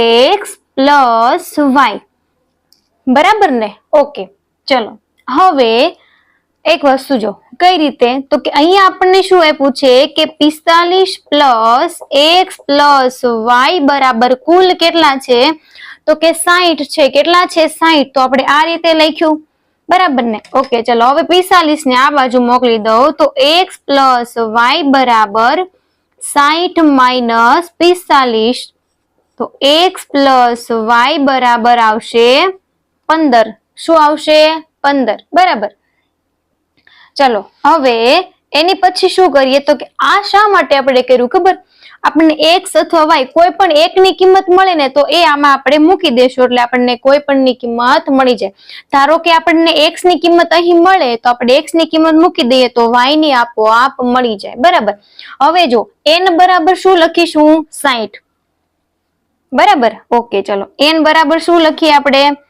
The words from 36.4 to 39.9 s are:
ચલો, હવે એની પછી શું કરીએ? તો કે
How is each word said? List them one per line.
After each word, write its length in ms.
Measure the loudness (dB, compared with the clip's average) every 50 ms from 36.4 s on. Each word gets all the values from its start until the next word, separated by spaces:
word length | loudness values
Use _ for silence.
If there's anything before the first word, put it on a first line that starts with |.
| _ _ _ _ _ _ _ _ _ _ _ _ -20 _ _ -2
ચલો, 220 | -2 0 0 -4 -6 -10 _ _ -2
હવે 280 | 0 0 0 0 0 0 0 0 0 0 0 -2 -4 _ _ _ _ -4 -2
એની 180 | 0 0 0 0
પછી 260 | -2 -2 0 0 -2 -2 0
શું 180 | 0 0 2 2
કરીએ? 240 | 2 0 2 0 -2 0 -2
તો 60 | -2 -4
કે 80 | -6 -10